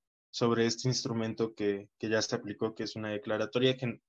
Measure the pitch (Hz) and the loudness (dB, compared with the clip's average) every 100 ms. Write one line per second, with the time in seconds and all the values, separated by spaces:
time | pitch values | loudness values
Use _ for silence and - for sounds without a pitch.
0 | _ _ _ - 120 117 117 117 131 123 | _ _ _ 0 2 4 4 2 0 0
1 | 120 113 110 107 113 - 104 101 101 - | -2 -2 -2 -2 -4 0 0 0 -6 -8
2 | 110 110 104 120 101 101 110 110 107 110 | 0 0 0 -4 -4 -4 -4 -4 -6 -6
3 | 107 104 113 107 107 123 131 131 123 107 | -4 -4 -2 -2 0 2 2 2 -2 -6